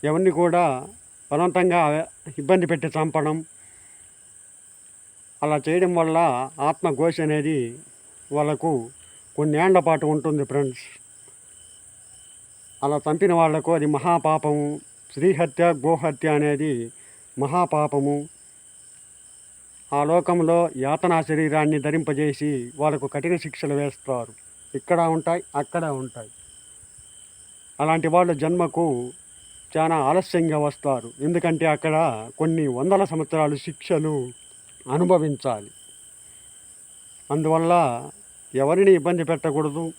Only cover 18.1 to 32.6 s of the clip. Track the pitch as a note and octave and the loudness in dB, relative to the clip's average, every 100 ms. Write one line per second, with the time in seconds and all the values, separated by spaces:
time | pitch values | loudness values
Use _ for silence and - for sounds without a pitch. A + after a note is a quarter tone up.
18.1 | C#3+ D3 - - - - - - - - | -2 -6 -18 -20 -20 -20 -20 -20 -20 -20
19.1 | - - - - - - - - C#3+ D3 | -20 -20 -20 -20 -20 -20 -20 -6 -2 2
20.1 | E3+ E3+ F3 D#3+ E3+ E3+ C3+ C3+ D#3 F3+ | 2 2 0 4 2 2 -2 -4 0 2
21.1 | E3 D#3 D#3 D#3 D3+ D3+ D#3 C#3+ D#3+ D#3 | 0 0 -2 0 2 2 0 0 -2 -2
22.1 | C#3 D3+ C#3 D3 C#3 A#2+ C3 D3 D3+ C#3 | -2 -2 -2 -4 -4 -6 -2 -2 -2 -4
23.1 | D3 E3 E3+ D#3 - D3 C#3+ C#3+ - - | -6 -2 -2 -4 -8 -4 -2 -4 -6 -6
24.1 | B2+ A#2 - - - - C3+ - E3+ E3 | -6 -6 -14 -20 -20 -12 -12 0 2 2
25.1 | D#3+ E3 F3 - C#3+ D3+ F3 D#3+ C3+ C3 | 0 0 -4 -4 -8 -4 -4 -4 -6 -8
26.1 | B2 A2 - - - - - - - - | -12 -18 -20 -20 -20 -20 -20 -20 -20 -20
27.1 | - - - - - - - D3+ E3 D#3+ | -20 -20 -20 -20 -20 -20 -4 0 0 2
28.1 | E3+ F3 D3+ D#3+ F3+ E3+ - E3+ B2 B2 | 4 4 2 0 0 -2 0 -2 -2 -6
29.1 | - - - - - - D#3+ D#3 D#3+ C3+ | -14 -20 -20 -20 -20 -8 -2 0 2 2
30.1 | E3+ F#3 F3+ E3 D3+ D3 - C#3+ C3 A#2 | 2 2 0 0 0 -2 -2 -4 -4 -6
31.1 | - D3 E3+ E3+ E3 D#3+ D3+ D#3+ D#3 E3 | -6 -2 0 0 0 0 0 0 0 0
32.1 | A2 A2+ - D#3+ E3 | -2 -10 -4 -2 0